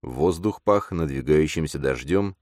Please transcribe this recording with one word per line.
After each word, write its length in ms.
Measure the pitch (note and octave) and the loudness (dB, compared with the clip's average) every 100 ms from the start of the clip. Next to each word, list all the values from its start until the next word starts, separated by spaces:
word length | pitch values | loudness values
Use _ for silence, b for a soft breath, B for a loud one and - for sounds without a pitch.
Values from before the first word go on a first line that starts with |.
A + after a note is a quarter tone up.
Воздух 600 | - B1 E2 E2+ G2+ - | -10 0 0 2 -2 -2
пах 300 | - G2+ - | 2 2 2
надвигающимся 840 | F2+ D#2 C2+ B1+ D2+ D#2 - D#2 C#2+ | -4 -4 -4 2 4 4 0 -4 -2
дождем 580 | C2+ B1+ C2+ F#2 G2+ F#2 | -2 -4 0 0 0 -6